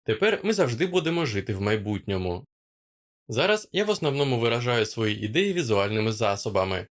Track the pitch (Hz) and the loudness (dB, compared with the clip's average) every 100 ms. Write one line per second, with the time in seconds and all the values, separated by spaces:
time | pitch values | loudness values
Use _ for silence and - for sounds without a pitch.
0 | - 110 214 196 208 196 135 117 185 180 | -4 0 2 2 0 0 0 0 0 0
1 | 160 170 143 101 - 95 101 107 101 98 | 0 0 0 -2 -4 -2 0 0 -2 -4
2 | - 95 92 87 - _ _ _ _ _ | -2 -2 -2 -6 -10 _ _ _ _ _
3 | _ _ - 117 185 214 - 180 208 196 | _ _ -6 0 2 0 -2 -2 0 0
4 | 151 139 139 120 117 117 123 117 107 117 | 0 2 2 2 2 0 2 0 0 0
5 | 107 104 107 147 202 175 123 101 101 107 | -2 0 -2 0 0 0 2 2 2 0
6 | 110 107 107 98 110 98 95 90 - | 0 0 0 0 0 0 0 -2 -6